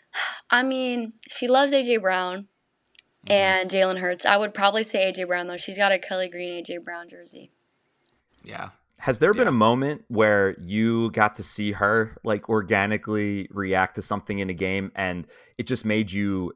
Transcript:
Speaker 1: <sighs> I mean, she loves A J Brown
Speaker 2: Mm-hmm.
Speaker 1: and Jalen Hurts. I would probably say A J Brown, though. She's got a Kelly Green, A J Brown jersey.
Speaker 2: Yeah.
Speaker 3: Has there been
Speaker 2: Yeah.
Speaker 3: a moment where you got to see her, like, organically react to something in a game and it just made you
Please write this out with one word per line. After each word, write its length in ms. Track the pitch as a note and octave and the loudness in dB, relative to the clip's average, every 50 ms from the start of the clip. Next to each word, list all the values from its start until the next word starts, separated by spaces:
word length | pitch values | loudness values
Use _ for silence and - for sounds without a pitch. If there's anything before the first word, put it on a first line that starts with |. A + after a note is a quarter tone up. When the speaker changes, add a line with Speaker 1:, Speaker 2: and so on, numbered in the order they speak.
| _ _ | _ _
Speaker 1:
<sighs> 380 | - - - - - - - - | -8 -6 -6 -6 -8 -12 -2 0
I 120 | A#3+ A#3+ | 0 2
mean, 520 | C4+ C4 C4 C4 B3+ B3 B3 A#3+ A3+ A3 - _ - - | 2 0 -2 -4 -4 -4 -4 -4 -6 -8 -12 _ -18 -16
she 200 | - - B3 B3 | -10 -6 0 2
loves 240 | B3+ C4+ C#4+ C#4 | 4 4 4 4
A 100 | C#4 C4+ | 2 2
J 140 | B3 A#3+ A#3 A3 | 2 2 0 0
Brown 500 | F#3+ F#3 F#3 F#3 F#3 F3+ F#3 G3 G3+ - _ _ _ _ _ _ _ _ _ _ _ _ _ _ - | 0 0 0 0 -2 -4 -6 -8 -12 -16 _ _ _ _ _ _ _ _ _ _ _ _ _ _ 0
Speaker 2:
Mm-hmm. 60 | - | 2
Speaker 1:
and 380 | G#3 G3 G3 F#3+ F#3+ F#3 F#3 F#3 | 4 4 6 4 2 2 0 0
Jalen 280 | G3 F#3+ F#3+ F#3 F#3 F#3 | 2 2 2 2 2 -2
Hurts. 280 | F#3 F3+ F3+ F3 - | -2 -4 -4 0 2
I 100 | G#3 G3+ | 2 4
would 180 | G3+ G#3+ G#3 - | 4 2 -2 0
probably 280 | G#3 G3 G3+ G#3+ A3 | 2 2 2 2 2
say 260 | G#3+ A3 - G3 F#3+ F#3+ | -2 -2 0 0 0 0
A 40 | |
J 120 | F3+ F#3 F#3 | -2 -4 -4
Brown, 220 | F3 F3+ F3+ F3 | -2 -2 -4 -4
though. 100 | F3+ F3+ | -6 -8
She's 200 | F3 - G3 F#3 | -10 -10 -8 -2
got 160 | G3+ G3+ G3 | 0 2 2
a 60 | F#3+ F#3 | 2 0
Kelly 300 | - - F#3+ F#3 F#3 F3+ | -2 -4 -6 -4 -4 -6
Green, 260 | F3 F3+ F3+ F3 F3 F3 | -8 -10 -10 -10 -10 -10
A 40 | |
J 160 | E3 - F3 E3+ | -10 -10 -10 -10
Brown 300 | F3 F3 F3 E3+ F3 E3+ | -10 -12 -12 -14 -14 -18
jersey. 420 | F3+ F3 F3 - - - - - _ _ _ _ _ _ _ _ _ _ _ _ _ _ _ _ _ _ - | -20 -20 -20 -20 -20 -20 -20 -20 _ _ _ _ _ _ _ _ _ _ _ _ _ _ _ _ _ _ -18
Speaker 2:
Yeah. 260 | - G2 - G2 G2 - _ _ _ _ - | -16 -14 -12 -12 -14 -16 _ _ _ _ -6
Speaker 3:
Has 200 | - C3+ A#2+ - | -4 -4 0 2
there 160 | D#3 G3 G#3 | 4 4 4
been 120 | B3+ A#3+ | 4 2
Speaker 2:
Yeah. 20 | F3+ | 2
Speaker 3:
a 40 | |
moment 520 | C3 A2+ A2 A2+ B2 C3 C3+ D3 D3 - - - | 4 4 6 6 4 4 0 -2 -4 -8 -10 -2
where 460 | A#2 G#2+ G#2+ G#2+ G#2 G2+ G2 G2 - - | 2 4 4 6 6 4 4 2 0 -4
you 500 | E2+ F2 G#2 A2 A2+ A#2 A2+ A2+ A#2 G#2+ | -8 -4 0 0 2 2 2 2 0 0
got 240 | - A2+ G#2+ G#2 - | 2 2 2 2 0
to 60 | - | -4
see 300 | G2 - - G#2+ G#2+ G#2 | -10 -8 -8 -6 -4 -4
her, 440 | G2 F#2+ G2+ G2+ A2 A2+ A2 A2+ - - | -2 0 2 2 4 2 0 -2 -6 -6
like, 260 | - A2+ G#2+ G#2 - - | -4 -2 -2 -2 -2 0
organically 1000 | A2 G#2+ F#2+ F2 G#2+ G2 G2 G#2 G#2+ G#2 - G#2+ G#2+ G#2 G#2 G2+ G2+ G2 F#2 - | 0 0 0 2 2 2 2 2 0 -2 -2 -2 -2 -2 -2 -2 -2 -4 -6 -8
react 460 | - G2+ G2 F#2 F#2+ F#2 F#2 - - | -6 -6 -2 2 2 2 2 2 -2
to 60 | G#2 | -6
something 360 | - - G#2 G2 - - G2+ G2+ | -6 -4 -6 -6 -4 -4 -4 -4
in 100 | F#2+ F#2+ | -4 -4
a 40 | F2+ | -4
game 380 | E2 G2 F#2 F#2+ G2 G2 - - | -2 -2 -2 -2 -4 -4 -6 -6
and 320 | G2 F#2+ F2+ F2+ F2 D#2 - - - - _ _ - | -4 -4 -4 -4 -6 -10 -12 -18 -20 -20 _ _ -8
it 80 | A2+ | -6
just 180 | - B2+ - - | -4 -4 -2 0
made 280 | G#2+ G#2+ A2 A2 F2 | 0 0 0 0 -2
you 400 | F#2+ G2+ G2+ G2+ G2 F#2+ F2+ E2 - | -2 -2 -2 -2 -2 -2 -4 -6 -8